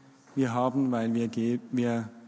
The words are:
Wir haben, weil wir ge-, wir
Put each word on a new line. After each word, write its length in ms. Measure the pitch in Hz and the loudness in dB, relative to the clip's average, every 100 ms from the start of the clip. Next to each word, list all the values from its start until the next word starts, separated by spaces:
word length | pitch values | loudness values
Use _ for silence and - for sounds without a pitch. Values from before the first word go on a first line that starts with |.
| - - - | -20 -20 -6
Wir 180 | 139 127 | -2 0
haben, 380 | 120 127 139 131 | 2 0 2 0
weil 240 | 120 113 | 0 0
wir 140 | 117 117 | 0 0
ge-, 320 | 117 117 120 - | 0 0 0 -2
wir 400 | 123 120 117 110 - | 0 0 0 -4 -12